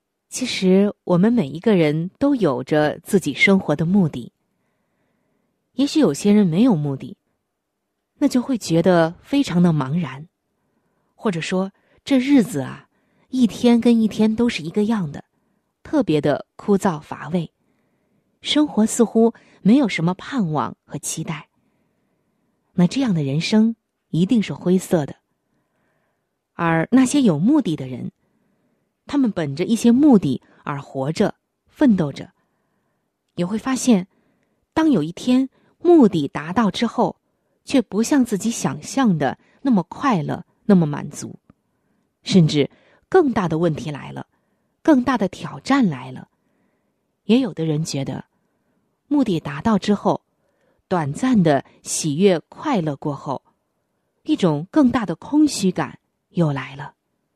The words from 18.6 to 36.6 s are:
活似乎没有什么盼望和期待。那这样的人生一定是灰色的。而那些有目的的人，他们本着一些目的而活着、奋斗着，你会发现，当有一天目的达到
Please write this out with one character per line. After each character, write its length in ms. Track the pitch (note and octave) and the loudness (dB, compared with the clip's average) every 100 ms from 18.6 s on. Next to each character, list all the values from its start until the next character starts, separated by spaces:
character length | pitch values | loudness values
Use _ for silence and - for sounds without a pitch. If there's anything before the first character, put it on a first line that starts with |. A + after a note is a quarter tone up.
| D4+ | 0
活 180 | - | 0
似 200 | A3 - | 0 2
乎 280 | A3+ A3+ A#3 - _ _ | 0 4 2 0 _ _
没 140 | F#3 B3+ | 2 4
有 120 | A#3+ | 2
什 160 | - | 0
么 100 | E3 | -4
盼 380 | F#3 - C#4 F3+ | -4 -6 -4 -2
望 240 | D3+ A2 - | -2 -4 -8
和 140 | _ D3+ | _ -12
期 240 | - - | -10 -10
待。 260 | D#3 D3+ - _ _ _ _ _ _ _ _ _ _ _ _ | -10 -12 -14 _ _ _ _ _ _ _ _ _ _ _ _
那 140 | - F3 | 0 0
这 120 | B3+ | 0
样 140 | C4 | -2
的 80 | E3+ | -2
人 180 | C#3 C#3+ | -2 -2
生 360 | - A3 A3 A3+ _ _ _ | 0 2 2 -2 _ _ _
一 160 | D3+ F#3+ | -2 0
定 160 | A#3+ | 0
是 100 | F#3+ | -2
灰 240 | C#3+ F3 F#3 | -4 0 0
色 280 | - F3 C#3 | 2 -2 -2
的。 100 | - _ _ _ _ _ _ _ _ _ _ _ _ _ | -10 _ _ _ _ _ _ _ _ _ _ _ _ _
而 340 | - E3+ E3 D#3+ | -6 -2 -2 2
那 120 | B3 | 2
些 180 | B3+ D4 | 2 2
有 160 | B3 D3 | 2 2
目 220 | G3 D#4 | 2 2
的 140 | G#3+ | 0
的 140 | D3+ C3 | -4 -8
人， 240 | B2 - - _ _ _ _ _ _ _ _ - | -12 -12 -16 _ _ _ _ _ _ _ _ -6
他 120 | C#4+ | -2
们 140 | B3+ | 0
本 240 | F#3+ D3+ C#3 | -2 -4 -4
着 80 | |
一 100 | F#3 | -2
些 160 | A3+ A#3 | 2 4
目 260 | A#3+ D4+ A3+ | 4 6 6
的 240 | D3 B2 _ _ | 4 -4 _ _
而 180 | - C#3+ | -10 -10
活 300 | - C#3 C3 | -10 -8 -4
着、 240 | E3 G3+ - _ _ _ | -2 -2 -4 _ _ _
奋 300 | - D4 F#3+ | 0 2 4
斗 160 | D3+ | 0
着， 180 | - - _ _ _ _ _ _ _ _ _ _ | -6 -16 _ _ _ _ _ _ _ _ _ _
你 80 | - | -8
会 160 | F3 G#3+ | -6 -4
发 160 | C4 | -4
现， 320 | C4 B3+ G#3 F3+ _ _ _ _ _ _ | -2 2 2 0 _ _ _ _ _ _
当 160 | - D#4+ | 0 2
有 140 | A#3 | 2
一 80 | D3+ | 0
天 380 | - - B3+ C4 _ _ _ | -4 0 0 0 _ _ _
目 260 | E4+ E4+ A3+ | 4 6 6
的 220 | E3 C#3 | 4 -2
达 240 | D#3 D3+ | -4 -4
到 180 | F3+ | 0